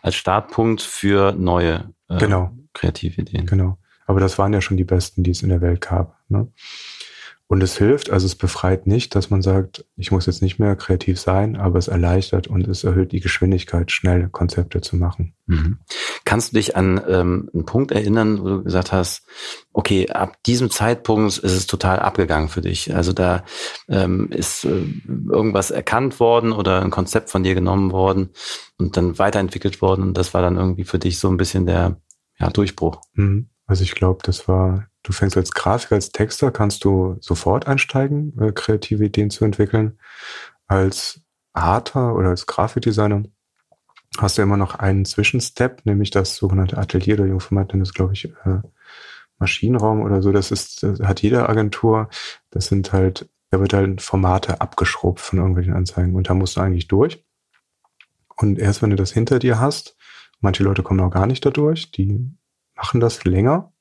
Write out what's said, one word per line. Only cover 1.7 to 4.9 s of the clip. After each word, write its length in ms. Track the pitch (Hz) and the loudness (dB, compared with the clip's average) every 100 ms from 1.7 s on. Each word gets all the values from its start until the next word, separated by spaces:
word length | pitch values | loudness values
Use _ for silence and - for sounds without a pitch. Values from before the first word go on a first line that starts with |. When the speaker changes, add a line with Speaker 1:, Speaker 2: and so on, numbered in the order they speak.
| 82 - _ _ | 0 -6 _ _
Speaker 1:
äh, 80 | 87 | 0
Speaker 2:
Genau. 340 | 104 95 90 120 _ | 2 2 0 -8 _
Speaker 1:
Kreativideen. 720 | - 127 - - - - - | -4 -2 -2 -6 -6 -6 -4
Speaker 2:
Genau. 320 | 85 98 92 92 _ _ | 0 2 2 -2 _ _
Aber 140 | - 98 | 0 2
das 180 | 95 - | 2 2
waren 160 | 98 | 2
ja 80 | 104 | 0
schon 160 | - 92 | 0 -2
die 60 | |
besten, 400 | 90 | 2